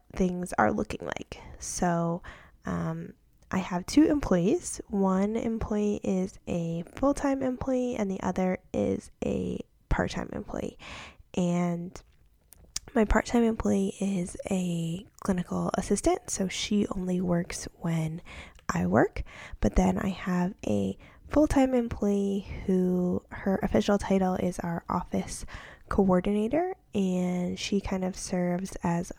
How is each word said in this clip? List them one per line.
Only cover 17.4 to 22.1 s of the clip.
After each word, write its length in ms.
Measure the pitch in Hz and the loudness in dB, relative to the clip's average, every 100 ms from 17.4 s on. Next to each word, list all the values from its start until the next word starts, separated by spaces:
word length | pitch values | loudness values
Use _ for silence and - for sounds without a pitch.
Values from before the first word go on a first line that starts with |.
| 175 - - - | -2 -6 -10 -6
when 420 | 170 165 160 165 - - - - - | -2 -2 -2 -6 -10 -16 -18 -12 -6
I 140 | 170 180 | -2 2
work. 380 | 107 392 - - - - - | 4 4 2 -8 -12 -16 -2
But 140 | 208 - | 2 4
then 220 | 185 185 | 4 4
I 120 | 196 | 0
have 440 | 185 190 180 180 - - | -4 -2 0 0 -2 -2
a 280 | 202 196 196 - - - | 0 0 -4 -12 -20 -2
full-time 440 | 285 302 277 262 | 2 4 6 4
employee 720 | 254 233 - 202 | 4 0 0 0